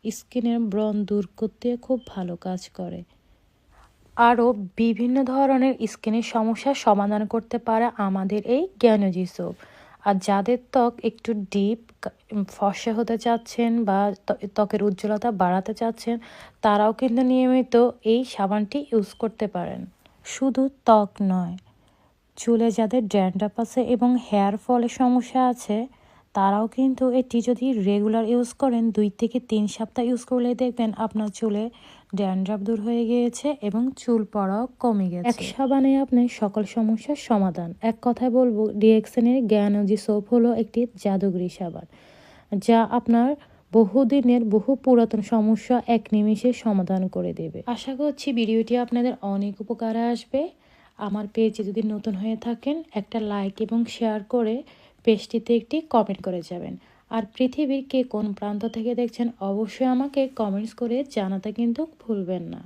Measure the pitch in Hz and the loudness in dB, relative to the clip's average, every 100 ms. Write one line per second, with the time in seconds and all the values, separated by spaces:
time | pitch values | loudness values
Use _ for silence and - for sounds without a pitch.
0 | 214 - - 247 233 233 226 196 214 208 | -8 -10 -8 -4 -2 0 0 -2 -2 -2
1 | 202 208 196 - 220 _ 240 240 - 254 | -2 -2 -2 -6 -8 _ -6 -6 -4 -4
2 | - - 180 175 185 185 - - 175 175 | -4 -10 -8 -8 -8 -8 -10 -12 -12 -12
3 | 175 _ _ _ _ _ _ _ - _ | -16 _ _ _ _ _ _ _ -20 _
4 | _ - 233 240 240 208 185 - 233 220 | _ 4 6 6 4 0 -6 0 0 2
5 | 247 254 262 262 277 269 262 254 220 - | 0 2 0 2 4 4 2 0 -4 -6
6 | - 220 226 233 220 220 277 277 - 202 | -2 -2 0 -2 0 0 -2 0 4 4
7 | 202 214 214 226 226 240 233 220 233 226 | 2 -2 -2 -4 -4 -6 -2 0 0 0
8 | 202 190 190 208 202 254 381 - 240 214 | -2 -2 -2 -4 0 0 -2 2 4 4
9 | 196 175 180 - 175 - - - - - | 2 0 -6 -6 -10 -10 -20 -20 -20 -6
10 | 202 202 196 196 202 247 - 269 240 240 | -2 0 0 0 0 -2 0 2 2 0
11 | 226 220 - 214 190 202 202 233 - _ | -6 -6 -6 -6 -2 0 0 -2 -8 _
12 | - _ _ 208 190 - 202 196 - 220 | -14 _ _ -6 -6 -2 -2 -2 -4 -2
13 | 233 226 240 233 233 - 233 233 208 196 | -2 -2 0 -2 -2 -2 0 0 2 2
14 | 202 196 - - 208 - 208 214 208 185 | 0 -4 -4 -4 -4 -2 -2 0 0 -2
15 | 208 208 240 202 180 185 190 220 226 233 | -4 -2 -2 0 0 0 -2 -4 -4 -4
16 | - 233 - - - _ 220 208 214 220 | -6 -6 -8 -20 -20 _ 2 4 2 2
17 | 262 233 254 254 254 254 254 233 240 233 | 0 2 2 4 4 2 4 4 4 2
18 | 220 226 254 - 196 208 208 285 285 226 | 0 0 0 -4 -2 0 -2 -4 0 -2
19 | 196 - 220 - 208 180 170 - 185 _ | -2 -6 -6 -4 -6 -4 -8 -10 -14 _
20 | _ _ - - 269 262 269 - - 220 | _ _ -16 -2 -2 0 -2 0 4 6
21 | 202 - 202 185 175 180 _ _ _ _ | 4 -2 0 0 -2 -8 _ _ _ _
22 | _ _ _ - - 233 233 214 214 254 | _ _ _ -8 0 2 2 2 0 0
23 | 214 202 185 185 208 - 233 - 240 247 | 2 2 2 0 -4 -4 -4 -2 0 2
24 | 247 247 247 208 196 214 - 247 233 - | 4 2 0 2 2 0 0 0 0 0
25 | 254 247 240 262 254 247 - 214 247 _ | 2 2 2 2 2 0 -4 -4 -4 _
26 | _ _ _ - 196 202 220 - 269 254 | _ _ _ 0 2 2 0 0 0 2
27 | 254 247 254 233 247 240 262 233 190 202 | 2 2 0 0 0 0 0 0 2 2
28 | 208 226 226 240 240 - 269 233 226 214 | 2 0 2 0 0 0 0 2 0 2
29 | 208 196 226 254 247 214 208 - 220 - | 0 0 -2 -2 -2 -2 -2 -4 -8 -4
30 | 240 247 - 254 240 247 254 240 220 196 | -2 -2 -2 -2 0 0 -2 -2 -4 -2
31 | 220 214 214 - 226 208 220 - - - | -4 -2 -6 -4 -2 -2 -4 -10 -20 -20
32 | _ 190 196 190 190 214 202 226 214 233 | _ -4 -2 -2 -2 -4 -2 -2 -2 -2
33 | 226 240 240 240 285 294 208 208 247 269 | 0 2 0 -2 -6 -4 -2 -2 -2 -4
34 | - 233 208 214 190 196 247 - 240 214 | 0 0 0 -2 -2 -2 -4 -2 0 2
35 | 185 175 202 233 - - 269 277 269 269 | 0 -2 -2 -2 -6 -2 0 4 4 4
36 | 269 247 247 - 208 208 202 - 220 220 | 4 2 2 0 -2 -2 -4 -2 0 0
37 | - 294 - 214 190 165 170 180 226 226 | -2 -8 0 2 2 -2 -8 -4 -4 -2
38 | 247 233 247 240 254 214 214 208 214 220 | -2 0 2 4 2 2 -2 4 6 6
39 | 214 - 233 262 226 208 202 208 202 208 | 2 0 2 2 4 2 4 2 2 0
40 | - 208 208 240 233 226 220 233 240 - | 0 -2 2 2 4 2 -2 -2 -4 -2
41 | 202 196 196 180 180 - 175 165 165 - | -2 0 0 -2 -4 -6 -10 -10 -16 -20
42 | - - - - _ 202 - 226 220 240 | -20 -20 -20 -20 _ -4 4 4 4 0
43 | 233 233 247 285 - _ _ 226 208 214 | 2 2 4 0 -8 _ _ 4 4 4
44 | 254 277 247 240 226 208 208 262 262 247 | 4 4 4 2 4 0 2 0 4 4
45 | 226 220 208 226 214 220 - 247 - 233 | 4 0 0 0 2 0 0 -2 2 0
46 | 220 214 208 214 247 247 226 196 180 190 | 2 0 2 2 0 0 0 0 0 -2
47 | 190 180 175 160 160 165 - 226 - 262 | -2 -4 -6 -6 -8 -10 -10 -8 -8 -4
48 | 294 285 - 240 220 226 220 240 240 240 | -4 -2 -4 -2 0 0 2 -2 0 0
49 | 240 - 202 196 202 196 202 226 226 226 | 0 -2 -4 -2 -4 -6 -8 -6 -4 -2
50 | 233 233 - 269 339 _ _ _ _ _ | -2 -4 -4 -4 -4 _ _ _ _ _
51 | 208 202 208 226 220 220 202 208 214 208 | -8 -6 -6 0 0 0 -6 -4 -4 -4
52 | 214 185 214 220 233 233 269 311 320 214 | -6 -4 -4 -6 -6 -6 -4 -6 -6 -10
53 | 196 233 214 202 196 196 220 233 226 - | -6 -6 -4 -4 -4 -4 -4 -2 -2 -2
54 | 226 214 202 247 220 233 302 - _ _ | -2 -2 -2 0 0 -2 -8 -20 _ _
55 | - 214 - 233 226 233 226 302 311 233 | 2 2 0 -6 0 0 0 -6 0 0
56 | 208 190 - 185 165 175 - 180 _ _ | 2 -2 -6 -6 -8 -10 -10 -14 _ _
57 | _ 226 214 - 254 254 294 277 269 262 | _ -6 -6 -2 -2 0 -2 -2 -2 -2
58 | 254 208 208 196 208 208 226 226 220 240 | -2 -4 -4 -6 -6 -4 -6 -4 -4 -2
59 | 240 233 240 - 196 196 220 - 262 254 | -4 -2 -6 -4 -4 -4 -4 -2 0 0
60 | 277 277 262 269 214 196 220 - 240 240 | 0 -2 -2 -2 -4 -2 -6 -6 -4 -2
61 | 277 - 190 190 214 214 233 233 320 _ | -2 -4 -4 -4 -6 -4 -2 -2 -6 _
62 | - 208 180 185 170 175 | -6 -6 -4 -6 -8 -12